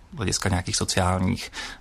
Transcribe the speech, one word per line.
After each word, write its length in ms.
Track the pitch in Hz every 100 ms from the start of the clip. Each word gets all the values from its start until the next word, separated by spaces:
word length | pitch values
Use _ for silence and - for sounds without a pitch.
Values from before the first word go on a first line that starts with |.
| -
z 40 | 151
hlediska 320 | 92 - -
nějakých 280 | 90 - -
sociálních, 760 | - - 90 92 92 95 - - - -